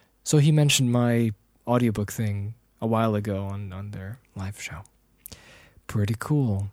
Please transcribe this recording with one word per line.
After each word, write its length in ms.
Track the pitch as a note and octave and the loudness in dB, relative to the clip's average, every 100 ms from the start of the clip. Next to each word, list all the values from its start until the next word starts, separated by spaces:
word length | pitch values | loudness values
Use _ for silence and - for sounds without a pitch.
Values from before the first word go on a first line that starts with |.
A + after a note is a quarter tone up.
| _ _ | _ _
So 140 | - D3+ | 0 4
he 140 | D3 | 6
mentioned 400 | D3+ D3 C#3 B2 | 6 4 4 2
my 400 | A#2+ A#2+ A#2 A#2 G#2 _ _ - | 2 2 2 2 -2 _ _ 0
audiobook 440 | A#2+ A#2+ G#2+ G#2 | 2 2 0 -4
thing 420 | - A2 G2+ G#2 A2+ _ - | -4 -4 -4 -6 -10 _ -6
a 60 | A2+ | 0
while 260 | A2 A2+ G#2 | 2 2 0
ago 300 | G#2+ G2 G2 | -2 -4 -6
on, 280 | G2 G2 | -8 -10
on 180 | F#2 G#2 | -10 -12
their 280 | G2+ F#2+ A#2 _ G2+ | -12 -12 -14 _ -12
live 260 | G2 G#2 | -10 -10
show. 220 | - D#2 - _ _ _ - - - - - - - | -12 -14 -16 _ _ _ -20 -20 -20 -20 -20 -20 -6
Pretty 280 | A2 G2+ A2+ | -2 -2 -2
cool. 500 | - D3+ B2+ G2 G2+ | 0 0 2 0 -4